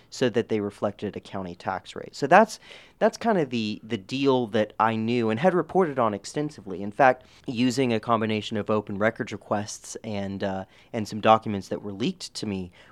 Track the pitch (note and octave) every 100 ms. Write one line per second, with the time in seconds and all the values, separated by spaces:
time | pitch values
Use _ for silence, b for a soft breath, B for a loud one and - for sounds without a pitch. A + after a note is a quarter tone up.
0 | b - B2+ A#2 G#2+ A2 G2+ - G#2+ -
1 | G#2 F2+ - G2+ F#2 F2 - F#2 - -
2 | - - C#3 F3+ A3 - b b b -
3 | G#3 - A3+ G3+ C#3 A#2+ G#2+ G#2+ A2 A#2
4 | F#2+ C3 C#3 C3 A#2+ G#2+ G#2 - A2 A2
5 | A2 B2 A2 A#2 F3+ F3+ D#3 F#3 F3+ C3
6 | A2+ G2+ - D#3 D3+ D3 G2 F2+ G2+ -
7 | C3+ B2+ b b - A#2 B2+ A#2+ B2+ A2+
8 | - A2+ A2 G#2+ G#2 G#2+ G2+ G#2+ G#2 G2+
9 | G#2+ - A#2 G#2 - G#2+ G#2 - - -
10 | A2+ G#2 G2 G2 G2 F#2+ F#2+ b b A#2+
11 | G#2 A2 A2 A2 A2+ G2+ F2+ G#2 G#2 G2
12 | C3+ F#3 - - A2 F#2+ F2+ b b